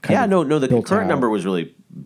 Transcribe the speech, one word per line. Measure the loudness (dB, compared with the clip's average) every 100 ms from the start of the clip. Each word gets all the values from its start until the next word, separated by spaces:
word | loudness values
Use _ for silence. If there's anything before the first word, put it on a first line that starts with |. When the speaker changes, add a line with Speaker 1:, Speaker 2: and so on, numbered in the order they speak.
Speaker 1:
kind | 0
Speaker 2:
Yeah, | 0
Speaker 1:
of | 2
Speaker 2:
no, | 2
no, | 2 0
the | 2
Speaker 1:
built | 0 2
Speaker 2:
concurrent | -2 0
Speaker 1:
out. |
Speaker 2:
number | 0 0
was | 0
really | -2 -4 -4 -14 _ -20